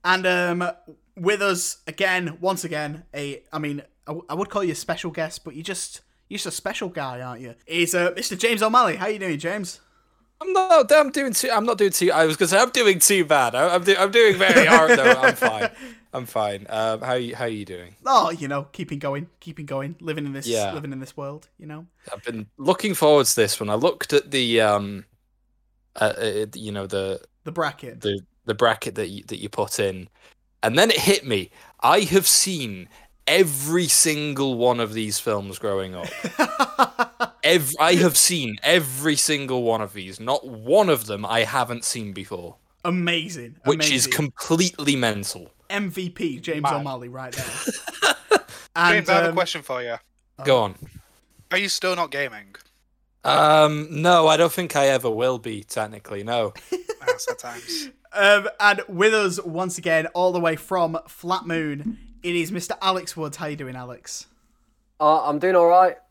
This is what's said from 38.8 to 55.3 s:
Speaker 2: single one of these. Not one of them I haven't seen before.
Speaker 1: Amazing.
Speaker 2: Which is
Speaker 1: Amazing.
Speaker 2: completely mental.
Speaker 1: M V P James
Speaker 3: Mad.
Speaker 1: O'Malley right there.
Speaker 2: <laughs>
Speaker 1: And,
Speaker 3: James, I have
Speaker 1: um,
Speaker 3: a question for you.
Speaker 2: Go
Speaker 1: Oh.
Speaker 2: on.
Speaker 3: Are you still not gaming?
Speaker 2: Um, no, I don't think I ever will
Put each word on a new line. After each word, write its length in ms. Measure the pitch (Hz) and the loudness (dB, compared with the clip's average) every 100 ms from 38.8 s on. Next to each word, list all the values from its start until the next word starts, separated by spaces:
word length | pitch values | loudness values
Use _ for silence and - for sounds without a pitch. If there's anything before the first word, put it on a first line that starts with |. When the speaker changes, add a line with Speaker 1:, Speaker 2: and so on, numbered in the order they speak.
| 143 131 151 147 | 2 -4 -2 0
Speaker 2:
single 480 | - 151 135 127 | 0 -2 -2 -2
one 180 | 117 110 | 0 -2
of 120 | 104 | -4
these. 260 | 101 92 95 | -10 -14 -10
Not 280 | 113 139 127 | -4 -4 -4
one 420 | 113 113 185 196 | -14 2 4 4
of 160 | 139 107 | 2 -2
them 200 | 101 107 | -8 -2
I 180 | 113 | 0
haven't 420 | 107 139 117 120 - | 0 -2 -4 -4 -6
seen 280 | 123 107 | -8 -8
before. 420 | 98 92 92 87 - _ _ | -12 -12 -12 -14 -18 _ _
Speaker 1:
Amazing. 760 | 180 180 170 170 160 165 117 - - | -4 -2 0 -2 -4 -12 -16 -6 0
Speaker 2:
Which 260 | 156 151 | 2 2
is 140 | 135 123 | 2 2
Speaker 1:
Amazing. 60 | |
Speaker 2:
completely 840 | - 147 - - 165 180 - 143 139 | 0 -2 -6 -2 0 0 0 -2 0
mental. 560 | 117 104 101 92 87 _ _ | 0 -2 -6 -12 -16 _ _
Speaker 1:
M 200 | 202 202 | -6 -6
V 200 | 190 180 | -6 -8
P 300 | 175 165 127 | -6 -6 -6
James 240 | - 151 | -6 -4
Speaker 3:
Mad. 120 | 147 139 | -2 -2
Speaker 1:
O'Malley 340 | 143 131 120 | -6 -10 -12
right 220 | 131 131 | -14 -12
there. 140 | - - | -10 -10
Speaker 2:
<laughs> 1000 | - - - - - - - - 427 - - - 170 | -8 -8 -8 -12 -2 0 0 2 0 0 -20 -10 2
Speaker 1:
And, 200 | 175 208 | 4 4
Speaker 3:
James, 140 | 170 | 4
I 40 | 190 | 2
have 100 | 170 | 4
Speaker 1:
um, 60 | |
Speaker 3:
a 20 | |
question 280 | 165 175 165 | 0 -2 -4
for 200 | 139 127 | -8 -8
you. 140 | 120 117 _ _ _ - | -6 -8 _ _ _ -8
Speaker 2:
Go 140 | 139 131 | 2 4
Speaker 1:
Oh. 40 | |
Speaker 2:
on. 120 | 104 90 - - _ _ _ _ _ | 2 -4 -20 -20 _ _ _ _ _
Speaker 3:
Are 60 | 180 | -4
you 120 | 196 | -2
still 260 | - 185 175 | -2 -2 -2
not 160 | 160 | -2
gaming? 440 | 139 139 110 98 101 _ _ _ _ _ _ | -4 -6 -8 -20 -20 _ _ _ _ _ _
Speaker 2:
Um, 640 | - 147 151 156 151 151 156 147 | 0 4 6 8 6 2 -8 -2
no, 260 | 170 175 160 | 4 6 6
I 100 | 156 | 6
don't 140 | 170 | 4
think 240 | - 170 147 | 2 -4 2
I 120 | 139 | 2
ever 220 | 131 120 | 2 0
will 280 | 110 127 | 0 0